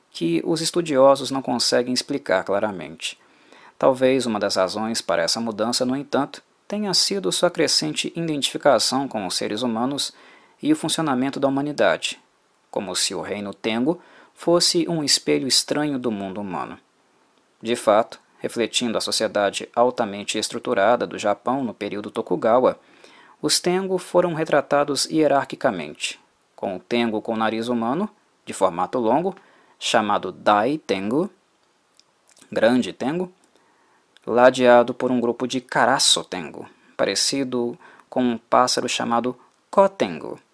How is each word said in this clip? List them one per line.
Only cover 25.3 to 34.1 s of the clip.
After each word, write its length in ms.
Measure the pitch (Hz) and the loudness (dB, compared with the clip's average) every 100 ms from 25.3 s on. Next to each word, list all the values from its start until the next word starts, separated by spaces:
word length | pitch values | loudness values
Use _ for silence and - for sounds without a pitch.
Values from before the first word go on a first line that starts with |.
| 139 131 - 131 92 73 - - - _ _ _ - | 2 -2 -2 -2 -2 -8 -10 -10 -10 _ _ _ -10
com 200 | 104 90 | -8 -8
o 40 | |
Tengu 420 | - 120 117 107 | -4 -2 0 -2
com 140 | - 110 | -4 -2
nariz 320 | 110 110 120 | -2 -2 -2
humano, 420 | 120 113 156 214 _ _ _ | -2 -2 -2 -4 _ _ _
de 100 | - | -12
formato 440 | - 190 87 - 127 | 0 0 0 -2 0
longo, 380 | 110 139 190 190 _ _ _ - | 2 2 0 -6 _ _ _ -10
chamado 520 | - 117 104 98 92 | 0 2 2 0 -4
Dai 480 | 90 92 104 120 156 | -2 2 4 4 -2
Tengu, 500 | - 95 101 139 196 _ _ _ _ _ _ _ _ _ _ _ - | -2 -4 -2 -2 -2 _ _ _ _ _ _ _ _ _ _ _ -8
Grande 420 | - 110 127 123 | 2 4 4 0
Tengu, 380 | - 123 170 180 _ _ _ _ _ _ _ _ | -4 -4 -4 -6 _ _ _ _ _ _ _ _